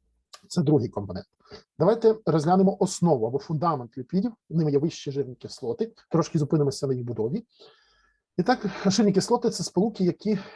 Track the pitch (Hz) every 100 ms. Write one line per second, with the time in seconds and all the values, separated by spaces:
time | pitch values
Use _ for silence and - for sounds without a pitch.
0 | _ _ _ - - - 131 151 107 -
1 | 98 92 - _ - - _ - 165 226
2 | 226 220 - 160 147 185 190 - 180 -
3 | 175 139 110 135 - 156 170 147 120 -
4 | 127 180 233 - - 160 151 143 135 -
5 | - 139 127 123 - - 120 120 226 -
6 | - 160 170 160 147 160 143 135 139 127
7 | 120 110 110 190 - _ - _ _ _
8 | _ _ _ - 180 254 202 - 196 190
9 | 208 190 190 240 233 220 165 - 220 220
10 | 180 165 208 196 -